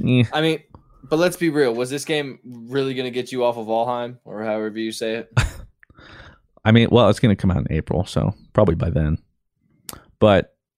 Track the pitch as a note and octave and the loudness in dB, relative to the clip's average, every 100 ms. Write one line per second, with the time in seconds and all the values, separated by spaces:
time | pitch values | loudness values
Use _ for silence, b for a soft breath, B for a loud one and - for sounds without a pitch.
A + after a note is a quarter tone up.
0 | - B2+ A#2 D3+ D#3+ D#3 _ - _ _ | 0 2 2 0 0 -2 _ -20 _ _
1 | - D#3 F3+ F3+ E3+ D3 B2+ A#2 B2+ C#3+ | -4 0 0 0 -2 2 0 0 -4 -6
2 | - D3+ C#3 A#2+ B2 A#2+ A#2 C3+ C3+ B2+ | -4 -4 -6 -12 -18 -18 -6 -4 -2 -4
3 | B2+ B2 B2 B2+ A#2+ A#2 A2 A2+ A#2+ A#2+ | -6 -6 -6 -2 -2 -2 -4 -2 -2 -4
4 | A#2+ B2 A2+ G2+ A2 G#2+ G#2+ A2 A2+ A2 | -8 -12 -14 -8 -4 -4 -4 -6 -8 -6
5 | A2+ A2+ - - - - - _ _ _ | -6 -6 -4 -2 -2 -6 -20 _ _ _
6 | - - - _ _ _ A2 A2+ A2+ A#2 | -20 -20 -20 _ _ _ 4 4 6 6
7 | G#2 - A2+ G2 F#2+ F2 - D#2 - - | 4 4 2 2 0 0 -2 -4 -2 -4
8 | - - G2 - - - G2 E2 D2 D2 | -4 -2 -2 -4 -2 2 2 2 0 0
9 | D2+ D#2 _ _ _ _ _ _ B B | 0 -2 _ _ _ _ _ _ B B
10 | B _ G#2+ F#2+ - _ _ | B _ 4 4 2 _ _